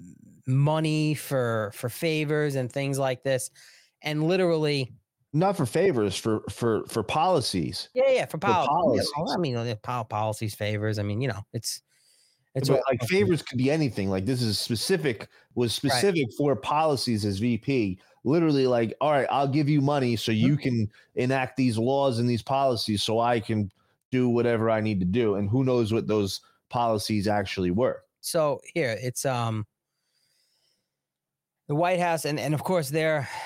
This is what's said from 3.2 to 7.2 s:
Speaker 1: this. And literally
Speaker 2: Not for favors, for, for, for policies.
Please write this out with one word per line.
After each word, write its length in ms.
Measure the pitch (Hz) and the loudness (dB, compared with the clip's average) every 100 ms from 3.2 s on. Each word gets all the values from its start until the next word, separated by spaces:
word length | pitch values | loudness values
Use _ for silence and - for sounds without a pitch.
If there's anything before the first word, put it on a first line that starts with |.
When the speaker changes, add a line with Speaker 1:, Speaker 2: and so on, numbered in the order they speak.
Speaker 1:
this. 280 | 135 127 - - - - _ _ | -2 -2 -4 -14 -20 -20 _ _
And 260 | 151 151 156 | -4 0 2
literally 640 | 185 180 160 151 143 127 - _ _ _ | 2 2 2 2 0 -2 -8 _ _ _
Speaker 2:
Not 240 | 147 190 180 | 0 2 2
for 100 | 123 | 0
favors, 520 | 160 190 123 104 - | 2 2 2 0 0
for, 240 | 113 110 - | -2 -2 -4
for, 360 | - 120 107 - | -2 0 0 -2
for 160 | 117 | -4
policies. 840 | - 156 | -2 0